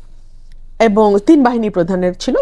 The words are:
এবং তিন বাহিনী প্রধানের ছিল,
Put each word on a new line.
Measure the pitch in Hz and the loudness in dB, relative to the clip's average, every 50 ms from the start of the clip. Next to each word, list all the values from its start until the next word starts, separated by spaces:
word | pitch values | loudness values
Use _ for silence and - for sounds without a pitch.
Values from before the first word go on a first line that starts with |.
| - - - - - - - - - - - - - - - - | -20 -20 -20 -20 -20 -20 -20 -20 -20 -20 -20 -20 -20 -16 -4 -2
এবং | 226 226 196 214 214 208 202 202 202 | 0 0 2 2 2 2 2 2 2
তিন | - 330 294 262 | 4 4 4 4
বাহিনী | 247 254 233 220 208 | 2 0 -2 -4 -4
প্রধানের | - 185 170 170 190 180 180 180 180 - | -4 -4 -4 -2 -2 -2 -2 -4 -4 -4
ছিল, | - - 247 508 | -6 -4 -2 0